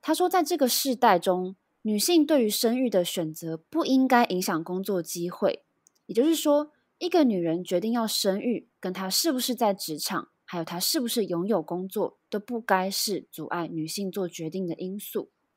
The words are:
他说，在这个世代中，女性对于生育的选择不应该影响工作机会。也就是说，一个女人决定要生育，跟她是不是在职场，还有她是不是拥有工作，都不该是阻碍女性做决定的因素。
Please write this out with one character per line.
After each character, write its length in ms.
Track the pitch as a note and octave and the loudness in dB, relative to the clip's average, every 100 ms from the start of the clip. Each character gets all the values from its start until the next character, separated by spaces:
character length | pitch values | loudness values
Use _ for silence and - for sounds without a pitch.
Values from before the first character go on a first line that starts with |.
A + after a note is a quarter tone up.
他 120 | - | 0
说， 160 | D#4 F4+ | 2 2
在 140 | F#4 | 2
这 120 | D4+ F4 | 2 2
个 120 | B3+ | 2
世 280 | - C#4 A#3+ | 2 0 2
代 220 | A#3 F#3 | 4 4
中， 380 | F#3+ F#3 F#3 F#3+ _ _ | 4 0 0 -8 _ _
女 140 | G#3+ G#3 | -2 0
性 280 | G3+ F4 D4 | 4 4 6
对 200 | D4+ A3 | 4 2
于 40 | |
生 280 | G3+ A#3 B3 | 2 0 2
育 120 | C4 | 2
的 140 | G3+ | 2
选 300 | F3 - D#3+ | 0 -2 -4
择 240 | D#3 E3 D#3+ | -6 -8 -8
不 280 | _ D#4+ - | _ -4 2
应 220 | C4 C4 | 4 6
该 180 | B3+ A#3+ | 4 4
影 160 | F#3 | 0
响 220 | F#3+ E3+ | -2 -2
工 200 | E3 F3+ | -2 -6
作 180 | F#3+ F#3+ | -2 -4
机 280 | E3+ F3 E3+ | -4 -6 -6
会。 340 | - G3 - _ _ _ _ _ | 0 0 0 _ _ _ _ _
也 60 | |
就 100 | G3 | 0
是 120 | C#4+ D#4 | 2 2
说， 360 | D4+ D4 D4+ _ _ _ | 4 2 2 _ _ _
一 100 | F4+ | 0
个 160 | F4 | 4
女 140 | C#4 G3 | 4 4
人 260 | E3+ E3 | 0 -2
决 160 | F3+ F3+ | -2 -2
定 140 | G#3 | 0
要 140 | A#3+ A3 | -2 -2
生 340 | - G#3 F#3+ | 0 0 0
育， 260 | B3 G#3+ - _ | 0 -4 -6 _
跟 120 | F#3+ | -8
她 180 | F#3 F#3+ | -6 -4
是 220 | - E4+ | -2 0
不 80 | B3+ | -2
是 140 | A#3+ | -2
在 200 | A#3 A3+ | 0 2
职 260 | G3 - D3+ | 0 -4 -6
场， 300 | - F#3+ - _ | -6 -6 -8 _
还 140 | _ F3 | _ -8
有 80 | E3 | -6
她 140 | F3 | -4
是 200 | F#3 E4 | -2 -2
不 80 | A#3+ | -2
是 180 | A#3+ F#3 | -2 0
拥 200 | E3+ F#3+ | -2 0
有 160 | G#3 | 0
工 260 | D#3 F3 F#3+ | 0 -6 -6
作， 300 | G#3+ F#3 _ _ | -4 -4 _ _
都 100 | G#3 | -8
不 220 | G3 A#3+ | -6 -8
该 280 | A3 F#3+ F#3+ | 2 2 2
是 380 | G3 - F3+ - | -2 -2 -4 -6
阻 160 | - D3+ | -12 -6
碍 200 | F3 D#3+ | -4 -4
女 180 | E3 D#3 | -6 -6
性 240 | - G3 | -6 -6
做 180 | F#3+ F3+ | -4 -6
决 200 | - D#3+ | -6 -8
定 160 | F#3+ F#3 | -6 -6
的 80 | E3 | -6
因 220 | F#3 G3+ | -8 -8
素。 320 | - G#3+ - _ _ | -8 -8 -8 _ _